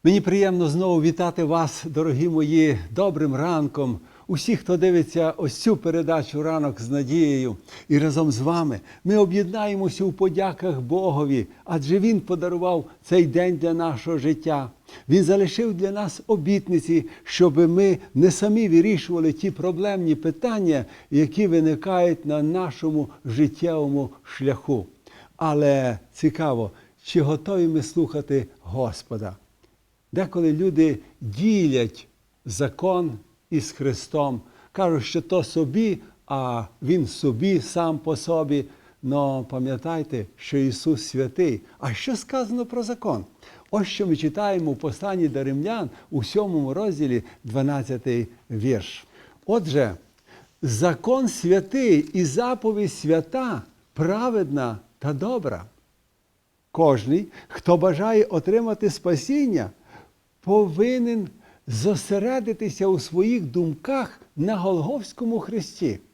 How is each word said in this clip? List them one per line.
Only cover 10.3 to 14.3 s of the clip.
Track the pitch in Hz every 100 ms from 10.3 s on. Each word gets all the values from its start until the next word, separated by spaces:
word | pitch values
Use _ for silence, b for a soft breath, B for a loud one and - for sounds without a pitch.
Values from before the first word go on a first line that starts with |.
| 165 190 156 185 139
Богові, | 120 175 190 143 147 135 98 B -
адже | 165 139 190
Він | 214 208
подарував | - 180 180 180 180 170 - B
цей | - 180 160
день | 151 180 165
для | 165
нашого | 165 165 123 165 160
життя. | 139